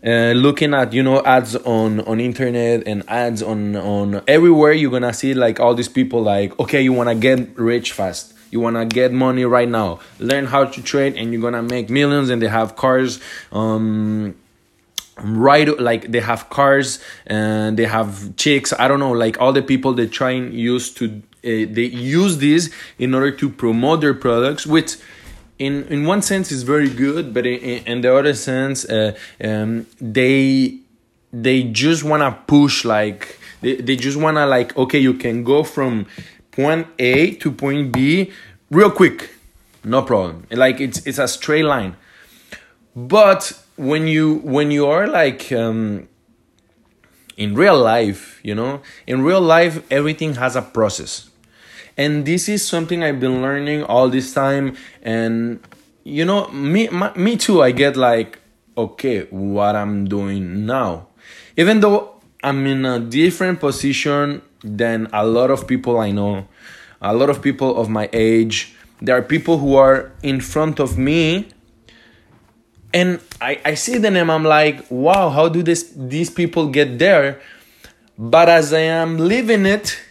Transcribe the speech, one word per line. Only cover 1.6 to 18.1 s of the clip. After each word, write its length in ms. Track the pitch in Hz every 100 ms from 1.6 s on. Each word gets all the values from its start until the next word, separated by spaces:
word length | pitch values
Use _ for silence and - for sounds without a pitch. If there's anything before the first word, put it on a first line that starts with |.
| - 113 110 107
on 180 | 107 113
internet 640 | 123 120 131 120 117 120 -
and 160 | 104 -
ads 360 | 117 120 113
on, 320 | 110 110 104 104
on 440 | 95 101 101 101 -
everywhere. 440 | 151 170 160 151
You're 180 | 156 139
gonna 240 | 123 120
see, 220 | 113 135 131
like, 240 | 120 113
all 160 | 120 120
these 120 | 120
people, 360 | - 127 120
like, 360 | 110 101 101 -
okay, 220 | 120 147
you 100 | 131
wanna 220 | 127 120
get 420 | 113 127 131 120 -
rich 360 | 113 120 113
fast, 420 | - 98 87 - _ _
you 100 | 113
wanna 240 | 117 117
get 300 | 113 113 127
money 320 | 123 131 127 123
right 240 | 123 120
now, 300 | 117 101 82 - -
learn 280 | 117 139 135
how 180 | 135 135
to 160 | -
trade, 320 | - 143 139 -
and 140 | 113
you're 100 | 117
gonna 180 | 120 120
make 300 | 117 123 107
millions. 400 | 131 143 143 135
And 100 | 123
they 60 | 110
have 280 | 110 113 -
cars, 440 | 131 131 131 127 - - -
um, 800 | - 110 110 110 107 107 107 104 - _ _ _ _ _ - - -
right, 560 | 98 110 127 147 147 147
like, 320 | 120 120 -
they 100 | 117
have 280 | 107 113 -
cars 480 | - 139 139 131 - - - -
and 500 | 107 107 107 107 110
they 80 | 110
have 500 | 110 104